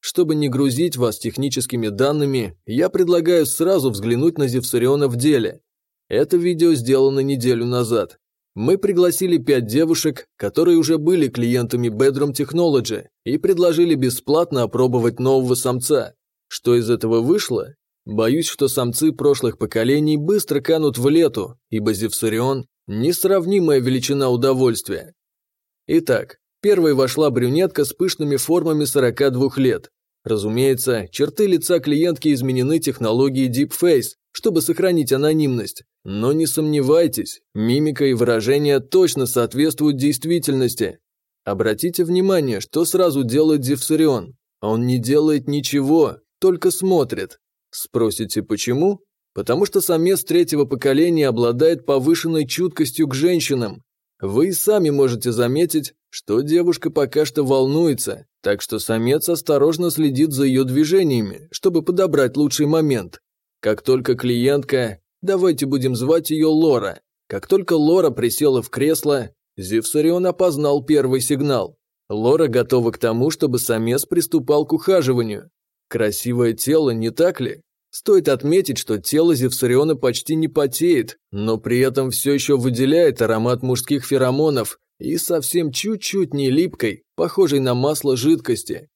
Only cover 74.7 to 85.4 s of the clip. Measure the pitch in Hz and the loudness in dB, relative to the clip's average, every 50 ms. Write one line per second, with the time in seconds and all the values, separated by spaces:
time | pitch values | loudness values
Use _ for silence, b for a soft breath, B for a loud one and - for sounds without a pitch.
74.7 | 160 156 - - 190 185 147 127 131 120 120 113 104 101 - _ _ _ _ _ | -2 -2 0 2 2 2 2 2 0 0 -2 -4 -6 -10 -12 _ _ _ _ _
75.7 | _ _ _ _ - 117 113 107 104 - - 120 123 120 123 117 110 107 - - | _ _ _ _ -4 -2 -2 -2 -2 -4 -6 -4 0 0 0 0 0 -2 -2 0
76.7 | 151 160 156 135 117 113 110 113 113 - 160 180 - - 131 110 - - _ _ | 0 2 2 0 -2 -2 -4 -6 0 0 0 0 0 -2 -8 -8 -8 -12 _ _
77.7 | _ _ _ _ - - - - 208 190 156 156 139 127 139 143 165 190 185 - | _ _ _ _ -20 -8 0 2 2 4 4 2 0 0 0 0 2 2 2 0
78.7 | 135 120 - - 110 101 - - - 151 165 170 165 123 127 127 123 - - 120 | -4 -6 -4 -4 -6 -4 -4 -2 0 2 4 4 2 2 0 -2 -2 -2 0 2
79.7 | 123 131 147 160 156 131 - 127 120 - - - 156 156 160 151 - 156 147 135 | 2 2 2 2 0 0 0 -2 -2 -2 -6 -4 -2 -2 -2 0 0 0 0 0
80.7 | 131 - 156 175 170 135 107 - - _ _ _ - 101 107 110 113 113 - 113 | -2 0 0 2 2 2 0 -4 -8 _ _ _ -8 -6 -2 -2 -4 -4 -2 -2
81.7 | 120 123 131 135 127 135 135 131 120 - - 139 143 139 - - 147 131 120 131 | 0 2 2 0 0 -2 -4 -2 -4 -4 -2 0 0 0 2 0 0 2 2 0
82.7 | 123 117 135 131 151 170 175 151 - - 117 107 113 110 113 120 127 120 127 127 | 0 0 0 2 4 4 4 2 2 0 0 0 0 0 0 0 -2 -2 -2 -4
83.7 | 127 123 - - 147 139 123 - 143 131 131 127 127 139 156 156 147 127 110 - | -4 -4 -2 -4 -4 -4 -2 -2 0 0 0 0 0 0 0 0 0 -2 -4 -6
84.7 | - _ _ _ _ _ - - 156 170 - - 175 160 | -10 _ _ _ _ _ -8 -6 -6 -6 -4 -2 -4 -4